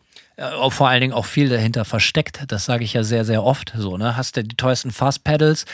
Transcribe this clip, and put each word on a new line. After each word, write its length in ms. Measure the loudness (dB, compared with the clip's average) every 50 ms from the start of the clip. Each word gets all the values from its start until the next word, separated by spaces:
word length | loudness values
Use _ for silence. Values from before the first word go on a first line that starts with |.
| _ _ -20 -20 -20 _ _ -12
Ja, 160 | -10 -8 -4
auch 180 | -2 0 0
vor 140 | 2 2 4
allen 140 | 4 4 4
Dingen 120 | 2 2
auch 120 | 0 -2 -2
viel 240 | 0 2 2 2 2
dahinter 360 | 2 2 2 0 0 -2 -2
versteckt, 600 | -2 0 0 0 2 2 0 -2 -2 -6 -12 -8
das 200 | -6 -6 -4 -2
sage 180 | -2 -2 -2 -2
ich 80 | -2
ja 100 | -2 -2
sehr, 220 | 0 0 0 0 0
sehr 180 | 2 0 2
oft 300 | 2 2 2 0 -2 -8 -6
so, 200 | -6 -4 -4 -4
ne? 200 | -2 -2 -2 -2
Hast 200 | -2 -4 -4 -4
du 80 | -6 -6
die 120 | -6 -4
teuersten 360 | -2 0 0 0 0 -2 -2
Fuzz-Pedals, 720 | -2 0 0 0 0 0 0 0 2 4 4 4 4 2 -2 -10